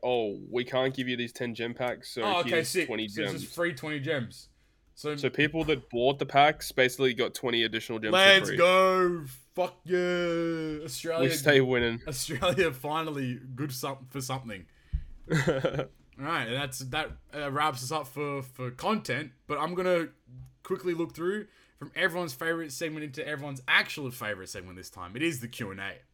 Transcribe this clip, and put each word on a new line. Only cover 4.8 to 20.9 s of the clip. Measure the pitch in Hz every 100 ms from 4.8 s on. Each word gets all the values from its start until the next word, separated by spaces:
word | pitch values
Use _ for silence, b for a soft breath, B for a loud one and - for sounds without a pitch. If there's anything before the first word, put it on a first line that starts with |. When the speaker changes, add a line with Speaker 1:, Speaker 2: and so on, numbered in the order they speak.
| _ -
Speaker 2:
So | 147 147
Speaker 1:
So | 135
people | - 147 160 156
that | 139 -
bought | 120 127 143
the | 139
packs | 139 143 156 -
basically | - 127 127 135
got | 117 113
twenty | - 127 117
additional | 113 110 - 113
gems | 110 180
for |
Speaker 2:
Let's | 196 190 -
Speaker 1:
free. | -
Speaker 2:
go! | 175 185 185 185 180 175 139 - _ -
Fuck | 180 - -
yeah! | 180 180 180 175 170 165 165 156 151 160
Australia | - 165 165 135
Speaker 1:
We | 147
stay | 147 139
winning. | 127 127 117 117 -
Speaker 2:
Australia | 139 - 151 180 151 165
finally | 131 147 156 160 143 131 123 131 123
good | 143
some-, | 127 143 135 131
for | 139
something. | 131 131 117 98 87 B B B B B -
Speaker 1:
<laughs> |
Speaker 2:
All | 160 139 135 151 143 131 - _ - 143
right, | 165 113
and | 127
that's, | 143 -
that, | 131 151 156 - -
uh, | 147 143
wraps | 139 156 127
us | 131
up | 156 135
for, | 143 147 139
for | 131 - 127
content, | 123 180 214 - 127 - - -
but | 147
I'm | 156
gonna | 180 185 175 160 - _ 127 127 _
quickly | - 190 180